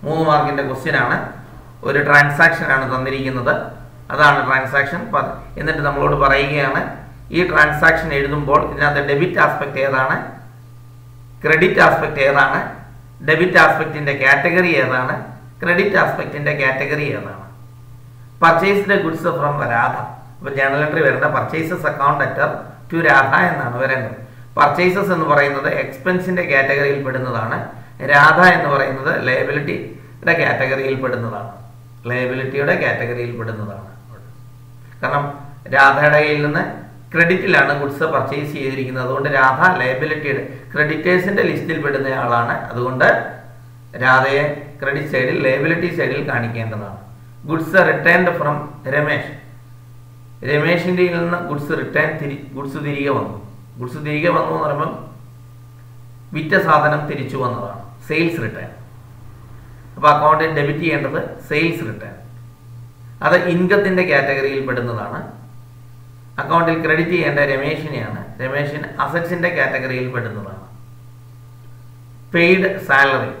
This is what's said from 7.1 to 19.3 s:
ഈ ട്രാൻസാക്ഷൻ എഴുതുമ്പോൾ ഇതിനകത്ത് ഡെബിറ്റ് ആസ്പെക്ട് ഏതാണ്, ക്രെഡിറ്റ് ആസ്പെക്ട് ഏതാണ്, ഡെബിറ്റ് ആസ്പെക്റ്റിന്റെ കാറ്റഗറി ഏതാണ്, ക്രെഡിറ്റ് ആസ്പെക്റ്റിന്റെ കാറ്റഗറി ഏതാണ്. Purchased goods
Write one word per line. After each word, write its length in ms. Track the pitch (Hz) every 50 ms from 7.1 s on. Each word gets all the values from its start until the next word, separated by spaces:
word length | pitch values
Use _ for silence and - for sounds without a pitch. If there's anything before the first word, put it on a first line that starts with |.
| - - - - -
ഈ 40 | 170 180 175
ട്രാൻസാക്ഷൻ 580 | 156 151 151 151 151 - 156 160 165 160 170 160 143 139
എഴുതുമ്പോൾ 420 | 139 139 147 147 143 135 143 151 151 -
ഇതിനകത്ത് 320 | - 143 147 147 147 143 143 147
ഡെബിറ്റ് 300 | 143 139 170 - - 170 160
ആസ്പെക്ട് 340 | 147 147 - 143 139 139 135 135
ഏതാണ്, 300 | 139 135 131 131 131 165 - - - - - - - - - - - - - - - - - - - - - - - - -
ക്രെഡിറ്റ് 380 | - 151 160 151 180 190 - - 170
ആസ്പെക്ട് 340 | 160 - - - - - 139 135 139
ഏതാണ്, 280 | 139 143 135 - - 180 - - - - - - - - - - - - - -
ഡെബിറ്റ് 320 | 156 156 180 180 - 175 156
ആസ്പെക്റ്റിന്റെ 500 | 156 - - 156 151 - 151 147 143 135 - 131
കാറ്റഗറി 480 | 135 143 - 175 175 170 180 180 175 160 139
ഏതാണ്, 320 | 127 120 123 127 135 147 175 - - - - - - - - -
ക്രെഡിറ്റ് 340 | - 165 175 185 196 202 - 165
ആസ്പെക്റ്റിന്റെ 500 | 170 156 - - 147 151 147 147 143 147 147 143
കാറ്റഗറി 440 | 135 131 131 135 143 139 151 147 147 139 - -
ഏതാണ്. 280 | - - - - - - - - - - - - - - - - - - - - - - - -
Purchased 500 | 170 165 165 165 190 196 202 202 196 196 202 190 165
goods 200 | 160 160 - - 175